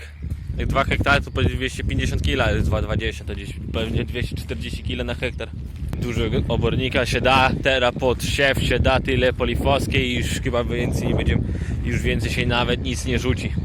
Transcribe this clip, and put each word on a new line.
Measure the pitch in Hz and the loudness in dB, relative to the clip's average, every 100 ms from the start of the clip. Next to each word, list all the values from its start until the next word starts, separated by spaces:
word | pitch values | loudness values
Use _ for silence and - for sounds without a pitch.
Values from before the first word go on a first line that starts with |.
| - - - - - - | -6 -12 -8 -8 -6 -4
jak | - | 0
dwa | 135 | 2
hektary, | 135 139 139 143 | 2 2 4 2
to | 135 | 2
będzie | 135 127 123 | 0 0 0
dwieście | 131 - | -4 -4
pięćdziesiąt | - - 131 - | -2 -2 0 0
kila, | 139 139 113 | 0 2 2
jest | 107 85 | 2 2
dwa | 107 | 0
dwadzieścia, | 104 107 110 107 - | 0 -2 -2 -4 -8
to | |
gdzieś | 98 101 - - | -8 -8 -10 -6
pewnie | 113 113 117 117 | -4 -2 -2 -2
dwieście | 120 117 - | -4 -4 -6
czterdzieści | - 123 120 - | -6 -6 -6 -6
kila | - 123 | -4 -4
na | 120 120 | -4 -4
hektar. | 131 113 117 - - - - - | -4 -6 -8 -10 -10 -10 -6 -4
Dużo | 123 117 113 113 - | -2 -2 0 0 0
obornika | 113 113 113 127 139 120 | 0 2 0 0 0 0
się | - | 2
da, | 127 131 131 - | 4 6 6 4
teraz | 139 135 123 - | 2 4 2 2
pod | 131 117 | 0 0
siew | - - 139 131 | 0 2 2 4
się | - 127 | 2 2
da, | 127 131 | 4 4
tyle | 127 131 127 | 2 2 2
polifoskie | 123 123 120 135 139 127 139 127 | 2 0 0 2 2 2 0 0
i | 123 | 0
już | 113 | -2
chyba | - 131 120 | -2 0 0
więcej | 117 120 120 - 120 | 0 -2 0 0 0
nie | 117 | 0
będziemy, | 117 117 - - - - - | 2 2 0 -2 -2 -2 -2
już | 120 | 0
więcej | 120 123 117 | 0 0 0
się | 123 123 | 0 2
nawet | 120 120 123 | 2 2 0
nic | 127 120 - | -2 -4 -2
nie | 120 | 0
rzuci. | 123 127 110 - | 0 0 -2 -2